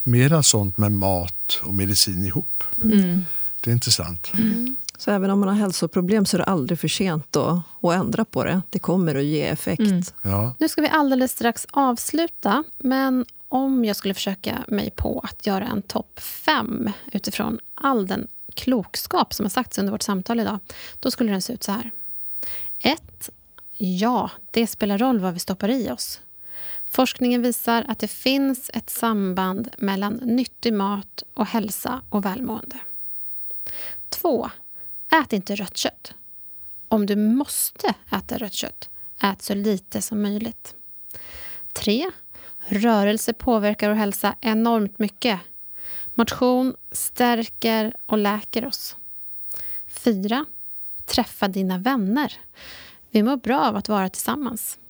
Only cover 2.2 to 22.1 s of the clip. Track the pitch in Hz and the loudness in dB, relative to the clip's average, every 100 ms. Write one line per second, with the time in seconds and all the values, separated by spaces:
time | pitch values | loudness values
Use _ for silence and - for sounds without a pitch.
2.2 | 98 139 - _ - - 220 208 185 175 | -2 -2 -6 _ -20 -2 4 4 6 2
3.2 | 170 _ _ _ - 120 123 - 82 87 | -2 _ _ _ 0 2 2 0 -2 -8
4.2 | - 202 220 226 247 262 - - - 208 | -8 0 0 0 -4 -8 -14 -8 0 0
5.2 | 190 196 196 208 202 - 165 196 180 220 | 2 2 2 2 0 0 0 0 2 2
6.2 | 196 - - 185 127 165 160 - 190 160 | 4 2 2 0 0 -2 -2 0 0 -2
7.2 | - 147 123 175 165 _ 175 180 - - | -2 0 2 0 -2 _ 0 2 0 -2
8.2 | 226 - - 180 - 196 - 180 170 139 | -2 0 0 -2 -2 -6 0 2 2 2
9.2 | 147 151 147 160 - 180 214 185 180 - | 0 0 -2 -2 -4 0 2 2 -2 -6
10.2 | - 98 117 127 311 - 302 311 285 262 | -2 0 0 0 0 2 2 4 4 2
11.2 | 254 - 233 - - - 269 233 - 302 | 2 0 -2 -2 -4 2 2 0 -2 -2
12.2 | 330 _ 214 226 311 _ 254 262 269 254 | -2 _ 0 0 0 _ 0 2 2 0
13.2 | 240 _ _ 262 269 262 226 202 196 190 | -2 _ _ 0 2 2 2 0 -2 -2
14.2 | - 190 - - - 202 - - - - | -4 -4 -6 -6 -2 -2 -2 -2 -4 -4
15.2 | - - - 190 214 208 - 233 - - | -8 -6 -2 -2 -2 -4 -4 -6 -6 -14
16.2 | - - - 294 220 - 220 196 - 202 | -14 -4 0 0 0 -2 -4 -6 -6 -6
17.2 | - - 220 226 _ - 277 247 190 - | -4 -4 -4 -4 _ -4 0 0 0 -4
18.2 | - _ - - - 254 180 - - 359 | -6 _ -16 -6 0 0 -2 -8 -4 0
19.2 | - - 214 - 240 - 196 208 - 190 | 0 0 -2 -2 -4 -2 -2 -2 -2 -2
20.2 | 185 233 202 208 _ - - - 262 - | -2 -2 0 -4 _ -20 -20 -6 -4 0
21.2 | 233 190 185 240 - 202 233 _ _ | 0 0 -2 -6 -4 -6 -6 _ _